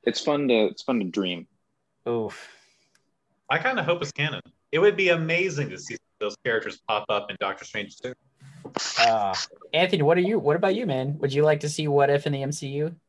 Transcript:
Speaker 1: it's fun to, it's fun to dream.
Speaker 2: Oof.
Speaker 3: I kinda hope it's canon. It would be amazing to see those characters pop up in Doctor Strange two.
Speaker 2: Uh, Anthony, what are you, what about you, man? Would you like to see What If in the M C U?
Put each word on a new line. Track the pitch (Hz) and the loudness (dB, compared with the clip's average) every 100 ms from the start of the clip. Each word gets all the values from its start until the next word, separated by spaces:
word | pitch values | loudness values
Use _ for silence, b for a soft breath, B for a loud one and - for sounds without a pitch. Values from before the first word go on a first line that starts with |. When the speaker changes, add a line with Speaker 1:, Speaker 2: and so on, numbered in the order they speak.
Speaker 1:
it's | - - | -2 -2
fun | - 147 139 | 0 0 4
to, | 113 104 | 4 2
it's | - | 0
fun | - 123 | -2 -2
to | |
dream. | 92 101 92 87 - _ _ _ _ _ 120 | 0 -2 -2 -4 -10 _ _ _ _ _ -4
Speaker 2:
Oof. | 117 104 B B B B B B _ _ _ _ _ - | -4 -4 B B B B B B _ _ _ _ _ -2
Speaker 3:
I | 156 | 0
kinda | 254 247 | 0 0
hope | 156 170 | 0 -2
it's | 143 | -2
canon. | - 151 107 - _ _ | -4 -4 -4 -14 _ _
It | 156 | 4
would | 202 196 | 4 4
be | 185 | 2
amazing | 165 160 175 190 143 123 | 2 2 0 0 -2 -6
to | 92 | -8
see | - 90 _ _ | -12 -16 _ _
those | 104 - | -6 -4
characters | 123 113 107 - - | -2 -2 -4 -12 -4
pop | 107 104 | -4 0
up | 104 101 | -2 -2
in | 95 | -6
Doctor | 95 98 | -6 -6
Strange | - 107 104 - | -10 -10 -10 -10
two. | 127 127 _ _ - - - - - - | -12 -12 _ _ -20 -20 -8 -6 -4 2
Speaker 2:
Uh, | 117 113 101 92 - - - | 2 2 0 -4 -8 -14 -4
Anthony, | 156 180 180 | 0 2 4
what | 147 175 | 4 4
are | |
you, | 180 220 | 4 2
what | 147 156 | 2 2
about | 196 | 2
you, | 202 226 | 0 0
man? | 131 131 151 | -2 -2 -2
Would | 147 | -2
you | 135 | 2
like | 151 151 | 4 2
to | 151 | -2
see | 151 151 | -4 2
What | 143 139 | 4 4
If | 143 147 | 4 0
in | |
the | 139 | -2
M | 135 | -4
C | 147 139 | -6 -6
U? | 139 156 165 | -4 -4 -6